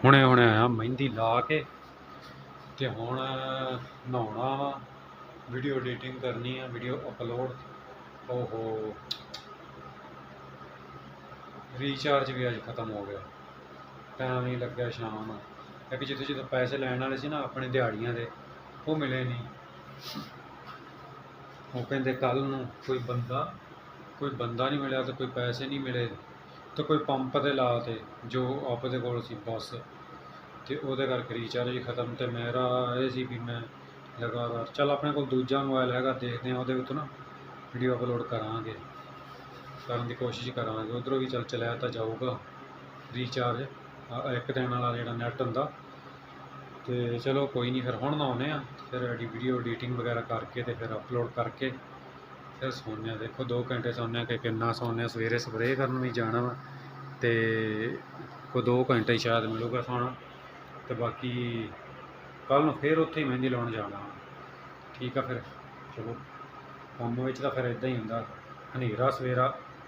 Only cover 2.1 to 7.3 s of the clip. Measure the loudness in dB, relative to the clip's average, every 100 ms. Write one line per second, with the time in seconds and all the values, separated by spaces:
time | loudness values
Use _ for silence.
2.1 | -14 -14 -16 -16 -16 -16 -4 -2 -2 -2
3.1 | -2 -2 -2 -2 -2 -2 -2 -6 -12 -2
4.1 | 0 2 2 2 2 0 -2 -10 -16 -18
5.1 | -16 -16 -14 -6 -2 0 0 0 -2 -6
6.1 | -4 -4 -2 -4 -4 -4 -6 -4 -4 -4
7.1 | -6 -4